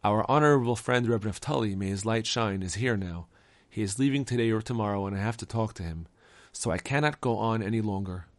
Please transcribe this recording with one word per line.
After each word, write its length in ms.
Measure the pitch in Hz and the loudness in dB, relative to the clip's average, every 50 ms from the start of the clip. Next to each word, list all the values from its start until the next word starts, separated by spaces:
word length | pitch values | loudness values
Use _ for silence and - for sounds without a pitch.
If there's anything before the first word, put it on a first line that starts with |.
Our 260 | - 107 104 107 - - | 2 2 2 2 2 2
honorable 460 | 131 151 151 147 147 139 120 117 120 | 4 6 6 6 6 6 4 2 -2
friend 300 | 110 - - 123 123 123 | -2 0 0 2 2 4
Reb 180 | 113 117 110 101 | 2 2 0 0
Naftali, 520 | 110 95 - - - 151 135 113 104 98 | -4 -6 -4 -4 -2 0 0 0 0 0
may 120 | 95 98 95 | -2 -2 -2
his 160 | 98 95 98 | -2 -2 0
light 220 | 113 113 113 110 | 0 0 0 0
shine, 360 | - - 120 113 104 98 95 | -2 0 0 0 0 0 -2
is 120 | 92 90 - | -2 -4 -4
here 220 | 101 120 127 117 | -2 0 0 0
now. 300 | 101 95 90 82 85 85 - _ _ _ _ _ _ _ _ | 0 -2 -4 -6 -8 -10 -12 _ _ _ _ _ _ _ _
He 140 | - 110 | -4 -4
is 160 | 110 98 95 120 | -2 -2 0 2
leaving 260 | 135 139 135 143 131 | 2 2 2 2 0
today 260 | - 123 120 117 113 | 0 0 2 2 2
or 120 | 110 110 | 2 0
tomorrow, 440 | 110 - 123 113 107 104 101 98 98 | 0 -2 -2 -2 0 0 0 -2 -2
and 100 | 98 98 | -2 -2
I 40 | 98 | -2
have 160 | 101 110 113 113 | -2 -2 -4 -6
to 80 | - | -8
talk 280 | - - 113 110 107 - | -4 -2 -2 -2 -2 -4
to 80 | - | -8
him. 240 | 92 82 80 82 82 - _ _ _ - - - - - | -8 -8 -6 -8 -10 -14 _ _ _ -20 -20 -20 -20 -18
So 180 | _ - - 117 | _ -6 -2 -2
I 80 | 82 92 | -2 -2
cannot 420 | - - 135 143 151 151 147 - | -2 -2 -2 0 0 0 -2 -2
go 160 | - 127 117 | -2 -2 -2
on 260 | 101 107 113 113 110 | 0 0 -2 0 -2
any 180 | 104 101 113 113 | -2 -2 -2 0
longer. 460 | 107 107 98 95 101 92 90 90 85 - _ | 0 -2 -2 -4 -4 -6 -8 -10 -12 -16 _